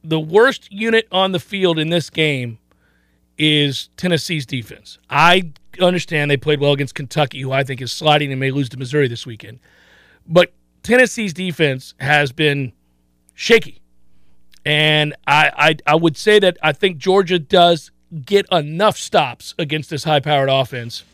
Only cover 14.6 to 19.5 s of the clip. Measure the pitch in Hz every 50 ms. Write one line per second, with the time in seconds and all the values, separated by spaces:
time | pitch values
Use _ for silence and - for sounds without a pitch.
14.6 | - 147 151 151 156 156 151 151 151 151 147 _ _ - 143 151 151 147 - -
15.6 | 147 160 160 151 - - 151 165 165 165 151 - - 214 208 214 196 185 170 -
16.6 | - 156 147 - - 190 180 143 - 180 185 202 196 165 185 175 147 _ - 180
17.6 | 175 175 170 160 - - _ _ _ _ 170 160 127 - 196 202 190 - 190 170
18.6 | 147 147 156 165 208 214 175 - - - - 180 151 127 113 _ - -